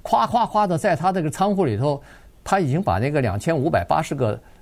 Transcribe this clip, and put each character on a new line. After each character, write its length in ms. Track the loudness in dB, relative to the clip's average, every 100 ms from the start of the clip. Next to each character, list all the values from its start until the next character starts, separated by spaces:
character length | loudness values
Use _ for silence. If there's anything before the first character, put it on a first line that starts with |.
夸 240 | -2 0 2
夸 180 | 0 0
夸 220 | 0 0
的 100 | 0
在 180 | 0 0
他 160 | 0
这 120 | 0
个 60 | -4
仓 260 | -2 0 2
库 100 | 0
里 100 | 0
头， 240 | -2 -2 -8 -20 -20 -14
他 160 | -2 0
已 100 | 2
经 140 | 0
把 160 | 0 0
那 100 | 0
个 100 | 0
两 200 | 0 -2
千 180 | -2 0
五 100 | 2
百 160 | 0
八 160 | 2 0
十 140 | 0
个 260 | -2 -2 -2 -10 -20